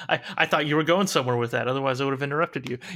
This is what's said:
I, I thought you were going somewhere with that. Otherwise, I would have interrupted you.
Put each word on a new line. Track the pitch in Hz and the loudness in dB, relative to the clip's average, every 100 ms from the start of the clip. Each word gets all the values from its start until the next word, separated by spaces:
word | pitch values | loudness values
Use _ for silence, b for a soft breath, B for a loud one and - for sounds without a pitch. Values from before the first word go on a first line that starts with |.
| B | B
I, | 156 B B | -4 B B
I | 160 | 2
thought | 160 151 | 2 2
you | 151 | 2
were | |
going | 160 180 190 | 4 2 2
somewhere | 156 127 120 | 2 2 0
with | 117 | 0
that. | 120 117 | 0 0
Otherwise, | 135 135 127 | 0 0 0
I | 139 | 0
would | |
have | 131 | -2
interrupted | 139 147 170 135 127 | -2 -2 -2 -4 -8
you. | 123 B | -8 B